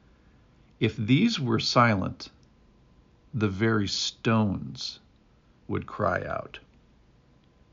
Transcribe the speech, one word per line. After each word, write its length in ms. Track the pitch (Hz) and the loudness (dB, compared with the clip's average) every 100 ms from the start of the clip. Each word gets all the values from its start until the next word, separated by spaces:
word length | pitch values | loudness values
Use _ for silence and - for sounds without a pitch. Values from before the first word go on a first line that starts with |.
| - - - - _ _ _ - | -20 -20 -20 -20 _ _ _ -2
if 160 | 110 - | -2 0
these 420 | 107 135 233 220 | 2 4 4 2
were 180 | 123 - | 0 0
silent, 720 | - 131 120 101 90 - - - _ _ _ _ _ _ _ _ _ | 2 4 4 2 -2 -8 -14 -20 _ _ _ _ _ _ _ _ _
the 140 | 117 107 | -2 0
very 400 | 95 113 107 98 | 2 2 2 0
stones 1120 | - - - - 113 107 85 - - - - _ _ _ _ _ _ - | -2 -4 -4 0 2 2 -2 -6 -10 -12 -12 _ _ _ _ _ _ -8
would 160 | 101 92 | -6 -6
cry 400 | - 95 92 98 | -4 -2 -2 -4
out." 340 | - - - - _ _ _ _ _ _ _ _ _ _ | -8 -8 -16 -20 _ _ _ _ _ _ _ _ _ _